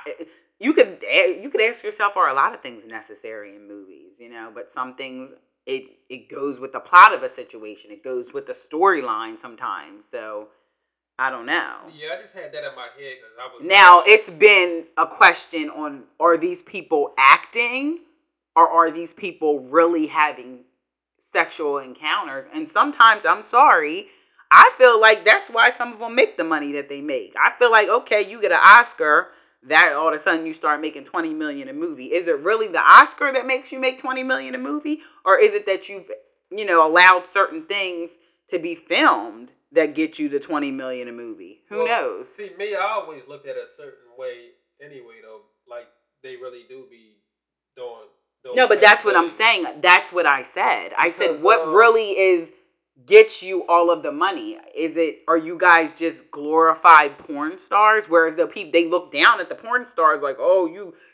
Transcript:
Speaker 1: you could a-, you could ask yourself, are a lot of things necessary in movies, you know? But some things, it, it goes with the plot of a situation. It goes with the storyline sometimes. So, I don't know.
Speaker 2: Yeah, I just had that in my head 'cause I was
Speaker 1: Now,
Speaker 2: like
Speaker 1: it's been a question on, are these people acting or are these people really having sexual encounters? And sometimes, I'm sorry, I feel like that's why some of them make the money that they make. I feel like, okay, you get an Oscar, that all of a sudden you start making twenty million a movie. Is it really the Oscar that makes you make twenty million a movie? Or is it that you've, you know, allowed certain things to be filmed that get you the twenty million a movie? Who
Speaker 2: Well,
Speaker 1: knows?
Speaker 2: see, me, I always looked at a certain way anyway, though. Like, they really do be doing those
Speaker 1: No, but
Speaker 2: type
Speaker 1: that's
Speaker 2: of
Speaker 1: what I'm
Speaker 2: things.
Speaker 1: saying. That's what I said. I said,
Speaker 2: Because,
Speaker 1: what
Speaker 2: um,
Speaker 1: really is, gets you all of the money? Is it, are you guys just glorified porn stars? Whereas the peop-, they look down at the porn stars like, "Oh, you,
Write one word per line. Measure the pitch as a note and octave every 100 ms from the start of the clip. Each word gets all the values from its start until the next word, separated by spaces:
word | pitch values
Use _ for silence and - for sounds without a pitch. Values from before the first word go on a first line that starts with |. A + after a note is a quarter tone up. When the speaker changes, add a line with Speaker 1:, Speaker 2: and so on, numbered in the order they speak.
| D3 - D#3+ _ _ _
Speaker 1:
you | A3+
could | D#4+ G#3+ - G#2
a-, | D#3 F#3 D#3+
you | B3+
could | -
ask | A#3 A#3+
yourself, | G#3 G#3 G3+ G3
are | D#3
a |
lot | C3+ F3+
of | -
things | C3 A2+ A2
necessary | A2 A2 G#2 A2 A2 G#2 G#2
in | G2+
movies, | G2+ F#2+ D2 F2 G2+
you | A#2+
know? | A#2 A2+
But | - -
some | C#3 B2+ B2+
things, | C3+ B2+ C3 _ _ _ -
it, | C3+ - _ -
it | B2+ G#2+
goes | - C#3+ B2
with | C3
the | B2
plot | - F3+ G#3+
of | E3+
a | B2+
situation. | C3 A#2+ A2+ G#2+ G2+ G#2
It | G2+
goes | C3 B2+ A#2+
with | C#3 B2+
the |
storyline | B2 _ D#3 G3 E3 B2 G#2+ A2+ A2
sometimes. | B2 A2+ B2 F#2 D2+ G#2 _
So, | A#2+ A2 G#2+ G#2+ _ _ _ _ _ _ -
I | C3
don't | B2+ A#2+
know. | E3 D#2 A#1 -
Speaker 2:
Yeah, | D3+ D#3 -
I |
just | -
had | F#3+ D3+
that | D3+ -
in | C3
my | A#2+ C3+
head | C#3 B2+
'cause | - -
I | B2+
was | -
Speaker 1:
Now, | D#3+ G3 F#3 F3+
Speaker 2:
like | G3+
Speaker 1:
it's | G#3+ G#3
been | D#3+ G#3+ G3 F3 E3 D#3+ -
a | E3
question | - F#3 E3 - E3 D3
on, | D3+ D3+ C#3 A2 -
are | E3 E3
these | F3 F3
people | _ G3 D3+ D#3 C#3 -
acting | C3+ E3+ - A3+ A#3+ B3+ C#4+ E4+ _ _ _ _ _ E3
or | E3+
are | E3 E3
these | D#3+ E3
people | - F#3 D#3 D#3 C#3+
really | B2+ D#3 E3+ E3+ D3+
having | D#3 D3+ C3 B2+ B2 _ _ _ _ _ _ _
sexual | F3+ D#3+ - D3+ C#3
encounters? | C3 B2 D3+ G3 D#3+ C3+ -
And | D#3 D#3
sometimes, | G#3 C#4+ C#4+ A3+ G#3+ D#3+
I'm | G3
sorry, | - A#3+ C#4+ F3+ D3 F3 G3 _ _ _ -
I | E3 - -
feel | B3+ A3
like | A3 G#3+ G#3+
that's | A#3+ -
why | A3+ A#3+
some | - A#3+
of | G#3+
them | A3+ A#3+
make | G#4+ -
the | E3
money | D#3 C#3+
that | C#3+ C#3+
they | C#3+
make. | D3 B2+ F#2 F2+
I | F3 -
feel | A#3+
like, | A3+ F#3+
okay, | A#3+ - G#3+ G3
you | A3+
get | G3
an | E3
Oscar, | F#3 A3+ A#3 - D#3 D3 - _ _ _
that | C3 D#3 E3+
all | C#3+ D#3+
of |
a | D3+
sudden | F#3+ E3 D#3+
you |
start | D#3 D#3 D3
making | D#3 D3
twenty | C#3 F3+ D#3+
million | D#3 D3+ C#3 C3
a |
movie. | C#3+ E3+ C3+ C3
Is | E3+ E3+
it | C#3+
really | E3 A3 G#3+
the | E3
Oscar | - G#3+ D4 - C#4+
that | C4 B3+
makes | B3+ -
you | C4
make | C4 C4
twenty | C4+ C4
million | C4 C4+ C4 B3+
a |
movie? | C4+ D4 D4 D4+ - _ F#3
Or | G3
is | A3
it | G3+ G3
that | F#3+ -
you've, | G3 - - _ _ -
you | G3+
know, | G3+ E3+ D#3
allowed | E3+ F#3 F3+ -
certain | G3 G3 D#3+ D#3+
things | G3+ F#3 E3+ E3+ _ _ _ -
to | F3
be | E3+
filmed | E3 - F#3 G#3 A#2+ G2+ A2 B2 _ _
that | D3+ D3+
get | C#3+ D#3+ D#3
you | D3
the | C#3
twenty | C#3 D3+ C#3+
million | C3 C3 B2+ A#2+
a |
movie? | A#2 A#2 G#2 F2+ G#2 -
Who | G#3
Speaker 2:
Well, | A#3
Speaker 1:
knows? | A3 B2+ G2 B2+ -
Speaker 2:
see, | G3 F3
me, | G#3
I | G3 G3+
always | G#3+ E3 D3 C3+
looked | C#3+ C#3
at | B2+
a | A2+ _
certain | C#3+ - A#2+ B2
way | B2+ A#2+ A#2+ _ _ _
anyway, | D3 C3+ A#2 A2+
though. | A2 A2 _ _ _
Like, | A#2+ A#2+ _ _ _
they | C3 B2
really | B2+ A#2+ A2+
do | C3 B2+
be | A#2 A2 G#2 _ _ _ _ _ C3
doing | B2 A2+ G#2 _ _ _
those | C3 C#3
Speaker 1:
No, | A#3
but | G#3
Speaker 2:
type |
Speaker 1:
that's | G#3 G#3+
Speaker 2:
of | G#3
Speaker 1:
what | F3+
I'm | E3
Speaker 2:
things. | -
Speaker 1:
saying. | A3 G3+ D#3 D#3
That's | F3+ F#3 -
what | F3+ D#3
I | C3+
said. | - F#3 A3+ A#2+ E2+ F#2
I | E3+
said, | - F3
Speaker 2:
Because, | D3+
Speaker 1:
what | E3+ -
Speaker 2:
um, | A3+ G3+
Speaker 1:
really | A3+ A3+ G#3 F#3+
is, | F#3+ F3 E3 _ _ _ _ C3+ B2+
gets | G#3 G#3+ -
you | F#3 F#3 -
all | F3 E3+
of | D#3+
the | D3
money? | D3 F#3+ D#3+ G#2+ A2 - C#3
Is | D#3+ D#3
it, | D#3+ - -
are | E3
you | D#3+ E3+
guys | F3+ E3 D#3
just | - E3 D#3+ _
glorified | D3 D3 D#3+ E3 D#3+ F3 D#3 D3 C#3
porn | - C#3+ D3+ F#3
stars? | - G3+ G#3+ G#3+ F3+
Whereas | E3 E3 D#3+
the | D3+
peop-, | G#3+ E3
they | E3 E3
look | F3 E3+
down | C#3+ G3+ B2
at | G#2+
the | -
porn | A3+ B3 A#3+
stars | - D#3+ D3+
like, | C#3 C3
"Oh, | C#3+ F#3 D#3+
you, | F#3 F#3 - _